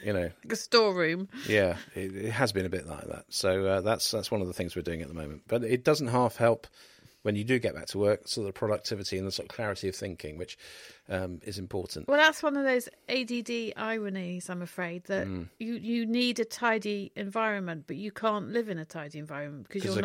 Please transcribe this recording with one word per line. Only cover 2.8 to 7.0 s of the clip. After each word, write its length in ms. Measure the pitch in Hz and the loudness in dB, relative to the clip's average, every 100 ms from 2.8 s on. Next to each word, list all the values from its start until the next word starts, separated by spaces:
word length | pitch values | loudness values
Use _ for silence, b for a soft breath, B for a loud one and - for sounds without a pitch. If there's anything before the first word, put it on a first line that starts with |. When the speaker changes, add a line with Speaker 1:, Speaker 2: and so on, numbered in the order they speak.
| 80 | -6
Speaker 1:
like 180 | 73 78 | -8 -8
that. 200 | 76 - | -10 -6
So, 360 | - 98 95 | 0 4 4
uh, 160 | 95 95 | 4 4
that's, 280 | 104 113 - | 4 2 2
that's 220 | 110 - | 0 0
one 80 | 107 | 0
of 80 | 90 | 0
the 60 | |
things 200 | 87 87 | -2 -4
we're 80 | 90 | -4
doing 200 | 82 82 | -4 -4
at 60 | 73 | -6
the 60 | |
moment. 280 | 82 76 76 - | -8 -8 -8 -2
But 160 | 117 | 0
it 220 | 117 123 | 2 4
doesn't 240 | 151 151 123 | 4 4 4
half 260 | 123 120 | 4 4
help 320 | - 117 113 - B B B | 4 4 4 -2 B B B